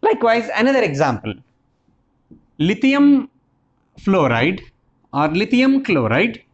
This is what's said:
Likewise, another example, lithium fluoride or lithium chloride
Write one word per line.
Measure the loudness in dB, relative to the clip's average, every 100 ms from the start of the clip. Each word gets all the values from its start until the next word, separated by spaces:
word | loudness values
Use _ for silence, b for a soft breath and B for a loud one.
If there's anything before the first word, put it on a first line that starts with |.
Likewise, | 0 0 0 0 -2 -2
another | 0 0
example, | -2 0 -2 -2 -8 -12 _ _ _ _ _ _ _ _ _ -20 _ _
lithium | -4 0 0 4 4 4 0 _ _ _ _ _ _ -8
fluoride | -2 2 2 0 -2 -4 -14 _ _ _ _
or | -4 -2
lithium | -2 0 2 2 0
chloride | 0 -2 0 0 -2 -6 _